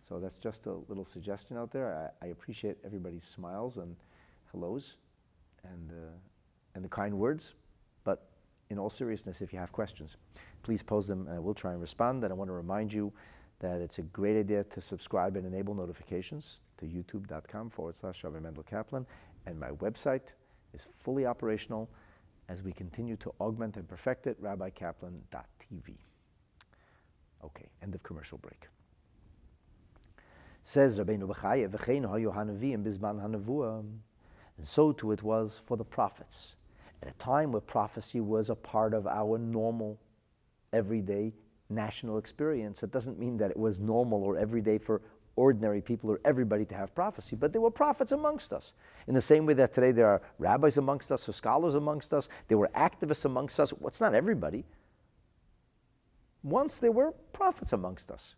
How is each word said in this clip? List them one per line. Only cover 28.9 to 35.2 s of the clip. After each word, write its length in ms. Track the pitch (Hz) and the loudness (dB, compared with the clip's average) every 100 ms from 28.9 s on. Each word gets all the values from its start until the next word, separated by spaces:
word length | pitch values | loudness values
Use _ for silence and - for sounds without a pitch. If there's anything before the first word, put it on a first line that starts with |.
| _ _ _ - - - _ _ - - - - - - - - - | _ _ _ -20 -20 -20 _ _ -20 -20 -20 -20 -20 -20 -20 -20 -20
Says 340 | - 143 139 104 | 0 6 6 6
Rabbeinu 300 | 95 107 98 | 0 -2 -4
Bechaya, 400 | 98 98 131 101 | -4 0 2 0
"V'chein 380 | 101 - 139 117 | -2 0 0 0
hayu 280 | 104 110 | 0 0
hanavim 480 | 95 107 101 135 113 | -2 -4 -2 -2 -2
bizman 360 | 104 98 104 104 | -4 -2 -4 -4
hanavua." 640 | 104 107 101 143 120 110 107 110 - _ - - - - | -4 -4 -2 -2 -2 -4 -10 -14 -18 _ -20 -20 -20 -16
And 80 | 73 | -2
so 260 | - 151 | 6 6
too 200 | 143 110 | 6 -2
it 100 | 104 | 0